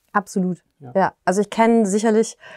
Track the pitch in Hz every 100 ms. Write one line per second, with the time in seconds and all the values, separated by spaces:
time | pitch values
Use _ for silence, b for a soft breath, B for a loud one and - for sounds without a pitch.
0 | _ 208 196 202 185 170 _ _ 131 160
1 | 175 _ - 185 202 - 226 226 208 208
2 | 226 214 220 - B